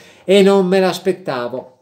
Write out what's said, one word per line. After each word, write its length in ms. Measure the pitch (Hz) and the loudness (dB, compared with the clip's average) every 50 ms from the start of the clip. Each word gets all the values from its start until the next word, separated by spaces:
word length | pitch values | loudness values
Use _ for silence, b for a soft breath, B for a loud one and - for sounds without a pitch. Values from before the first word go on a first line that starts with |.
| B B B B B | B B B B B
e 180 | B 190 202 | B 4 4
non 240 | 196 196 196 196 190 | 4 4 4 2 0
me 140 | 180 190 196 | 0 0 0
l'aspettavo. 1000 | 190 185 170 - - 196 180 - - - 135 123 120 117 120 127 - - _ _ | 0 -2 -2 -4 -4 -6 -6 -6 -6 -10 -8 -8 -8 -8 -10 -12 -14 -16 _ _